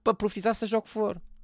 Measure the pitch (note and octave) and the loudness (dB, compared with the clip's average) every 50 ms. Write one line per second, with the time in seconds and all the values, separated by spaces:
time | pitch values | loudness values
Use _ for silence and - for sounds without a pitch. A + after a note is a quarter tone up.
0 | - A3 G#3+ - G#3 G#3 - G3+ F#3 A3+ G#3+ - A#3 G3 A3+ A3 G#3+ - - A3 | 2 2 2 2 2 -2 -2 0 0 0 0 0 0 0 0 0 0 -2 -2 -2
1 | G#3+ G3+ G3 E3+ - - - - | -2 -2 -2 -4 -10 -16 -18 -20